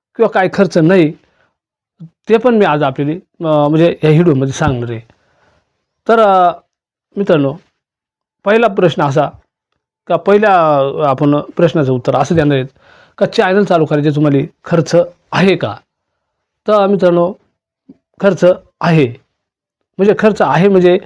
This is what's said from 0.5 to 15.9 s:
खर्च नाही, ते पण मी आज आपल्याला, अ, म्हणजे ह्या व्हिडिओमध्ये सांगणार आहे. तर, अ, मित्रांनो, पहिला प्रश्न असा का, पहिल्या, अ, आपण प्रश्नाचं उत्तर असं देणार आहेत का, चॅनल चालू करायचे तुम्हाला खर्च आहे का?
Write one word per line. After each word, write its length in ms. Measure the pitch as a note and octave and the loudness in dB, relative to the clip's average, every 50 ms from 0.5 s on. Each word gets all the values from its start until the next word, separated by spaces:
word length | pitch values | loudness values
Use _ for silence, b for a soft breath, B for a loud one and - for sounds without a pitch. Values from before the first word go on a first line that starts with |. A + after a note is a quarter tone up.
| - | 0
खर्च 240 | - G3 F3 - F3+ | -2 -2 0 2 0
नाही, 340 | D#3+ D#3+ F#3+ F#3+ E3+ D3 D#3+ - _ _ _ _ _ _ _ _ _ _ _ _ _ _ _ _ E3 | 2 2 4 2 2 0 -2 -8 _ _ _ _ _ _ _ _ _ _ _ _ _ _ _ _ -20
ते 340 | E3 _ _ _ - G#3+ A3+ | -20 _ _ _ -2 -2 0
पण 180 | A3+ B3+ A#3 | 2 2 2
मी 100 | G#3+ G3+ | 2 2
आज 180 | E3 D3+ D3+ C#3+ | 2 0 0 -2
आपल्याला, 300 | C#3 C3 - C#3+ C#3+ D#3 F#3 - _ _ - E3+ D#3+ | -2 -2 -4 -4 -6 -6 -8 -10 _ _ -8 -4 -2
अ, 180 | D#3 D3 D3 D3 | 0 0 0 2
म्हणजे 300 | D#3 D#3+ E3 E3+ - - | 2 2 2 2 0 0
ह्या 100 | - D#3 | 0 0
व्हिडिओमध्ये 420 | D#3 D#3 F3 F3 D3 C3 C3+ C3+ C3 | 2 2 4 2 2 0 -2 -4 -4
सांगणार 380 | - E3 D3 C3+ A#2+ A#2+ A#2 | -4 -4 -4 -4 -4 -6 -8
आहे. 80 | A#2 A2+ A2+ _ _ _ _ _ _ _ _ _ _ _ _ _ _ _ _ _ _ _ _ - | -10 -12 -14 _ _ _ _ _ _ _ _ _ _ _ _ _ _ _ _ _ _ _ _ -2
तर, 120 | A3+ A3+ | 0 2
अ, 320 | A3 G3+ F#3+ F#3 F3+ F3 E3 F3 _ _ _ _ _ _ _ _ _ _ - G3+ | 2 2 2 2 2 0 -2 -4 _ _ _ _ _ _ _ _ _ _ -8 -8
मित्रांनो, 360 | G3+ F#3+ F3+ D3+ C#3+ C3+ C#3 F3 _ _ _ _ _ _ _ _ _ _ _ _ _ _ _ _ - | -2 0 0 0 0 -2 -4 -8 _ _ _ _ _ _ _ _ _ _ _ _ _ _ _ _ -4
पहिला 240 | G3 G#3 A3 A#3 A3 | -2 0 2 0 0
प्रश्न 360 | G3 G#3+ F3+ E3+ - - D#3 | 0 0 0 0 0 0 -4
असा 260 | C#3+ C3 D#3 C#3+ - - - _ _ _ _ _ _ _ _ _ _ _ _ _ - | -2 0 -2 -2 -4 -6 -14 _ _ _ _ _ _ _ _ _ _ _ _ _ -6
का, 80 | F3 | -4
पहिल्या, 640 | E3 E3 G3 G3 G#3 G#3+ G#3+ F#3+ F3+ E3 D#3 D3 C#3 | -4 0 2 2 2 2 2 2 2 2 2 2 0
अ, 280 | C3+ C#3 - E3 D#3 | 0 -2 -4 -4 -2
आपण 340 | C#3+ C3+ C3 D3+ C#3+ D3 D3 | -2 0 0 0 0 0 -2
प्रश्नाचं 540 | - - - - E3+ D#3+ - E3 C#3+ B2+ C3 | -4 -6 -4 -2 -2 0 0 0 -2 -2 -2
उत्तर 220 | B2 - C#3+ C3 | -4 -2 -2 -2
असं 200 | C3 C#3 - F3+ | -2 -2 -2 0
देणार 200 | D#3+ C#3+ D3 C#3+ | 0 0 0 0
आहेत 100 | C3+ B2+ C#3 _ b b b b b b b b b | -2 -4 -6 _ b b b b b b b b b
का, 80 | G3+ | -4
चॅनल 380 | - - - G#3+ F#3 F#3+ G#3 G3+ | -4 -2 -2 -2 0 0 0 0
चालू 220 | - F3+ E3+ D#3 | 0 0 0 0
करायचे 240 | C#3 D#3 D3 C#3+ D#3 | 0 -2 -2 0 0
तुम्हाला 280 | C#3+ D3+ D3+ D3+ C#3 C#3 C#3+ D#3 _ _ - | 0 0 0 0 0 0 -2 -4 _ _ -10
खर्च 300 | - F3 E3 D3+ - - E3+ E3+ E3+ - _ _ - | -4 -2 -2 -2 0 0 0 0 0 -4 _ _ -8
आहे 240 | - - E3+ G3 F#3 | -2 0 0 2 0
का? 200 | D3+ - A2+ G2+ - _ _ | 0 -4 -8 -8 -10 _ _